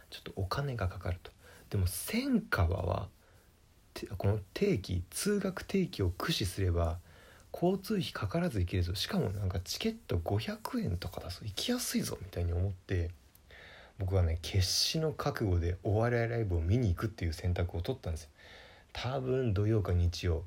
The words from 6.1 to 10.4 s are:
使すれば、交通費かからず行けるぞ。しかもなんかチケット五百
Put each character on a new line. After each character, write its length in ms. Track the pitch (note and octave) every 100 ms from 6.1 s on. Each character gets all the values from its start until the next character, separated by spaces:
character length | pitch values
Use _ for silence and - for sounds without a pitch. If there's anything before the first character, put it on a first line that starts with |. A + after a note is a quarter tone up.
| F2+ -
使 140 | D#3+ G#2
す 120 | -
れ 100 | F#2
ば、 260 | E2+ E2 F2 - - - - -
交 260 | - E3+ F#3+
通 180 | - G#3+
費 80 | C3+
か 220 | - G2+
か 120 | E3+
ら 100 | F3
ず 100 | A2
行 120 | F2
け 60 | F#2+
る 60 |
ぞ。 120 | F2 -
し 100 | -
か 140 | G3+
も 100 | A2+
な 160 | G2 G2
ん 40 |
か 100 | F#2+
チ 180 | - -
ケ 120 | A3
ッ 60 | A3 -
ト 100 | F2+
五 220 | E2
百 420 | G2+